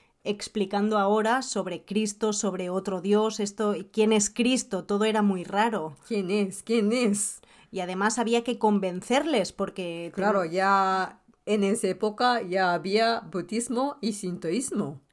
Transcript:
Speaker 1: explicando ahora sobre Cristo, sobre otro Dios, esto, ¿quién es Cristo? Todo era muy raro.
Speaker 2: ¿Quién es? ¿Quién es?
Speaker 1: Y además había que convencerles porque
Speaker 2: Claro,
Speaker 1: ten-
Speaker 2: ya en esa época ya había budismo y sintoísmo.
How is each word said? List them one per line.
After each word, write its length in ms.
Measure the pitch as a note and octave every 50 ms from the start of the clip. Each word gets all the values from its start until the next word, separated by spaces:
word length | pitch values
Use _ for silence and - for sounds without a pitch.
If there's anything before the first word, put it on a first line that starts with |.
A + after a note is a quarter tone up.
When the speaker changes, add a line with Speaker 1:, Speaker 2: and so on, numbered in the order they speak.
| _ _ _ _ _
Speaker 1:
explicando 760 | - G#3 G#3 - - - G#3+ F#3+ F#3+ G3+ G3+ G#3 G#3+ G#3+ G#3
ahora 420 | G3 G3 G#3+ A3 G#3+ A3 A#3+ C4+ B3+
sobre 420 | - - G#3+ F3 F#3 F3 E3+ -
Cristo, 480 | - G3 A3 G#3+ G#3 - - A3+ G#3+ G#3
sobre 360 | - - G3 F3+ F#3 F#3 F3+
otro 320 | F3+ F#3+ F#3+ G#3 F#3+ F3+
Dios, 400 | E3 G3+ G#3 G#3+ A3 A3 G#3+ -
esto, 340 | G3+ G3+ G3+ - G#3+ G#3 G3+ E3 G3 - -
¿quién 200 | A3 G#3+ G#3+ A3
es 160 | G#3 G3+ -
Cristo? 560 | - - A#3+ B3+ C4 B3 - - - F3+ -
Todo 200 | - G#3 G3+ G#3+
era 180 | A3 G#3+ A3 G#3
muy 220 | G3+ F#3+ F3+ E3+
raro. 520 | - G3 G3+ A3 A#3 A3 F#3 D#3 D#3 C3+ - - -
Speaker 2:
¿Quién 220 | A#3 G3+ F#3+ F3
es? 320 | G3+ G#3 G3+ F#3 - - -
¿Quién 300 | - A3+ A#3 G3+ G#3 A#3
es? 480 | B3+ A#3+ G3+ G3+ G#3 - - - - - _ - - - _
Speaker 1:
Y 100 | - F#3+
además 380 | F3+ F3 F#3 F#3 G3 G#3+ A3 A#3+
había 240 | A#3 A3+ A#3 A#3 A#3
que 140 | B3+ A#3+ -
convencerles 960 | - G#3+ G#3 G3+ G3 F#3 F3 F#3 - - B3 C#4 D4 E4 D4 A3 F3+ - -
porque 580 | - G3 F#3+ - - F3+ E3+ E3+ E3+ E3+ E3+ -
Speaker 2:
Claro, 280 | G3 F#3+ G#3 G3+ G3 F3
Speaker 1:
ten- 80 | D#3+ E3
Speaker 2:
ya 680 | F#3 F#3+ G3 G3 G3 F#3+ F#3+ F#3+ F#3+ F#3 - - - _ _ _ _ _
en 160 | - G#3 G#3+ G3
esa 240 | G3 G#3 - - F#3
época 540 | F#3 F#3 A3 G#3+ G3+ - B3 B3 B3 A3+ F#3+
ya 320 | F3 F3+ F#3+ F#3 F3+ F3
había 460 | E3+ D#3 F#3+ G3 A3 A3+ A3+ A3+ - - D#3+
budismo 680 | - F3+ E3+ - G#3 A#3 A#3+ - A#3 A#3+ C4+ C#4+ C#4+ -
y 140 | - A#3 G#3
sintoísmo. 840 | - - F3+ F3 - - D#3+ E3+ B3 C4+ - G4+ G#3 D#3+ C#3 D3+ - - _